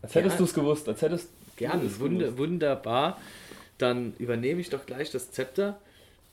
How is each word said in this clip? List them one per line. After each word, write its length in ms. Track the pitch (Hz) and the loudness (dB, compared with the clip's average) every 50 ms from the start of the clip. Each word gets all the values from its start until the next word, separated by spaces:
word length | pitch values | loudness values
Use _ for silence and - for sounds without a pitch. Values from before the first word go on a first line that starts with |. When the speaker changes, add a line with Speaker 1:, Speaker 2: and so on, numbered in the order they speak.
Speaker 1:
Als 120 | - - - | -12 4 2
hättest 200 | 165 175 190 170 | 4 4 4 4
Speaker 2:
ja. 40 | - | 4
Speaker 1:
du's 140 | 185 175 - | 4 4 4
gewusst, 340 | 160 143 147 151 151 - - | 2 4 4 2 2 0 -4
als 120 | - - | -2 0
hättest 280 | 160 156 175 170 - - | 0 0 0 -2 -4 -10
du 20 | - - - - - | -20 -20 -20 -20 -8
Speaker 2:
Gerne, 280 | - 113 127 170 175 120 | -6 -2 0 0 0 0
Speaker 1:
es 140 | 104 101 104 | 0 -2 -2
Speaker 2:
wund-, 200 | 131 165 175 180 | 0 0 2 2
Speaker 1:
gewusst. 180 | 165 127 117 131 | 0 0 0 -2
Speaker 2:
wunderbar. 840 | 143 160 180 170 156 143 135 - - - 113 127 147 170 196 - - - - - - - - - - - _ - | -2 -2 0 2 2 2 2 0 0 0 2 4 2 2 0 -4 -14 -18 -18 -18 -18 -18 -20 -20 -20 -20 _ 0
Dann 360 | 131 123 123 123 123 113 - - | 2 2 2 0 -2 -4 -6 -6
übernehme 420 | 127 120 120 117 120 135 160 180 | -2 -2 0 0 0 0 0 0
ich 100 | 170 - | -2 -4
doch 160 | 143 131 - | -6 -6 -6
gleich 240 | - 127 131 151 - | -10 -8 -6 -6 -4
das 220 | - - - - | -4 -6 -8 -6
Zepter 480 | - - 131 - - - 196 202 202 - - - - - - - - _ - - | -6 -6 -6 -2 0 0 0 0 -2 -8 -16 -20 -20 -20 -20 -20 -20 _ -20 -20